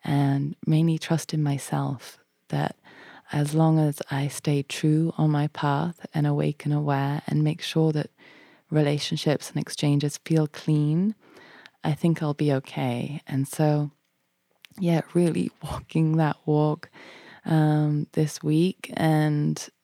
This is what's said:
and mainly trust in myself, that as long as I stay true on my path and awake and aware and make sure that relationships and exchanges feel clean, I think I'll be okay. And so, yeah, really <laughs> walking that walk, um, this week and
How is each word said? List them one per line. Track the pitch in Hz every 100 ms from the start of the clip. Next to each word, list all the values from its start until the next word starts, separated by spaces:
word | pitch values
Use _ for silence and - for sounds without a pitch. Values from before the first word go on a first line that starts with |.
and | - 143 139 139 143 - -
mainly | 156 165 160
trust | - 165 -
in | 160
myself, | 147 139 - 147 139 135 - - _ _ _
that | - - - - - - - _
as | 147 147
long | 156 160 160
as | 151 143 -
I | 139 143
stay | - - 147
true | 143 - 156 156 165 -
on | 156
my | 147 147
path | - 147 139 170 - -
and | 160 147
awake | 147 151 147
and | 147
aware | 147 147 139 139 147 -
and | 151
make | 151 170
sure | - 160 160
that | 151 - _ - - - _ _
relationships | 156 143 147 - 156 - 143 -
and | 147
exchanges | - - 151 143 147 -
feel | - 160 151
clean, | - - 151 147 160 196 214 _ - - - - _
I | -
think | 147 175 160
I'll | 156
be | 147 147
okay. | 135 - - 135 120 139 143 -
And | 135 135
so, | - 151 147 147 _ _ _ _ _ _ _ - -
yeah, | 180 165 -
really | 175 175 175 - _
<laughs> |
walking | 156 - - 156 160 160
that | 151 -
walk, | - 151 151 151 - - - - - -
um, | - 160 151 151 151 147 147
this | - 156 -
week | 156 156 175 - - -
and | 160 156 151 147 151 156 - _